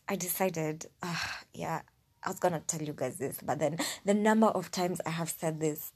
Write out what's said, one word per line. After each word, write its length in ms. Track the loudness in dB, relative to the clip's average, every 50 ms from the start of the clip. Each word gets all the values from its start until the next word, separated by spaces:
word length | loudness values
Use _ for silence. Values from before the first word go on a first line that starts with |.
| _ -4
I 80 | -4
decided, 720 | -4 -2 -4 0 0 0 0 2 0 -2 -2 -2 -4 -8 -14 -14 _ -6
uh, 120 | -4 -4 -4 -4 -4 -6 -8 -12 -14 -12
yeah, 280 | -8 -4 -4 -4 -4 -6 _ _ _ _ _ _ _ -8
I 60 | -8
was 100 | -2 2
gonna 220 | 2 2 2 2
tell 220 | -2 -4 -6 -4 -4
you 100 | -6 -4
guys 240 | -4 -4 -4 -2
this, 220 | -4 -4 -6 -6 -4 -4
but 160 | -2 0 2
then 200 | 2 0 0 0 -2 -4 -4 -2 2
the 100 | 2 4
number 340 | 6 6 6 6 8 8 6
of 220 | 6 4 -2 -2
times 300 | -2 0 0 0 0 -2 -2
I 40 | -4
have 200 | -2 -2 -2 -4
said 300 | -4 -2 -2 -2 0 0
this, 320 | 0 0 0 -2 -6 -12 -6